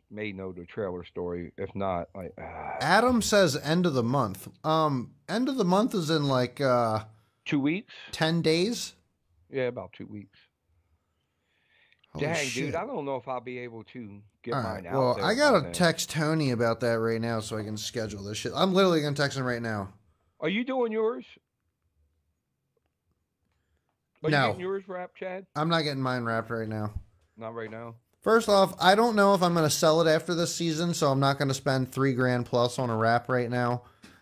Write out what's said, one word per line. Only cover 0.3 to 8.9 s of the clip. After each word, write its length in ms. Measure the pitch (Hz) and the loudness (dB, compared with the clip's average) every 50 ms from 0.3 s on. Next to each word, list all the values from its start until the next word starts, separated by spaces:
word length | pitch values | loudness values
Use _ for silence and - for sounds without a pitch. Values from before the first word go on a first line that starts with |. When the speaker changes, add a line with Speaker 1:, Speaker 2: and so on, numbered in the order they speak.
Speaker 1:
know 220 | 95 95 95 92 90 | -8 -8 -10 -10 -10
the 100 | 90 87 | -12 -14
trailer 380 | - - 113 104 92 90 90 87 | -12 -8 -6 -6 -6 -6 -8 -10
story. 480 | - - 95 90 87 87 87 87 - - - | -12 -8 -8 -6 -6 -6 -6 -8 -10 -10 -10
If 160 | 98 95 - | -10 -8 -6
not, 320 | 98 98 95 90 85 85 - - | -4 -4 -2 -2 -2 -4 -8 -10
like, 160 | 95 90 80 - - | -12 -12 -12 -12 -14
ah. 380 | - - - - - - - - | -14 -14 -12 -12 -10 -10 -8 -4
Speaker 2:
Adam 420 | 135 151 180 214 233 254 254 226 | 0 2 4 4 4 4 2 2
says 360 | 196 - 214 202 190 160 131 147 | 0 2 4 4 4 4 2 0
end 280 | - 143 160 180 180 | -2 0 0 2 2
of 80 | 175 135 | 2 2
the 100 | 127 113 | 2 0
month. 440 | 117 131 143 120 101 92 - - - - _ - | 2 2 0 0 -2 -4 -8 -14 -18 -14 _ -2
Um, 460 | 156 156 160 156 151 139 127 107 - - _ _ - | 0 2 2 2 2 0 -2 -4 -6 -14 _ _ -6
end 220 | 175 226 254 277 | -4 -2 -2 0
of 80 | 269 262 | 0 0
the 80 | 202 | 2
month 280 | 175 185 196 220 262 - | 2 4 2 2 2 0
is 160 | 196 160 143 | -2 -2 0
in, 200 | 165 156 143 139 | 0 0 2 2
like, 320 | 135 127 123 120 - - | 2 2 0 0 -2 -2
uh, 420 | 139 131 123 123 117 113 110 107 107 - - _ _ _ _ _ - | 0 2 4 4 2 2 0 -2 -4 -8 -18 _ _ _ _ _ -8
Speaker 1:
Two 160 | - 160 143 | -2 -2 0
weeks? 340 | 135 147 165 202 - - - - - - - | 0 0 -2 -4 -6 -12 -20 -20 -18 -10 -4
Speaker 2:
ten 280 | - 165 160 170 170 | -2 0 0 2 2
days? 520 | 143 160 160 170 180 226 240 185 - - | 2 2 2 2 2 0 -2 -4 -8 -12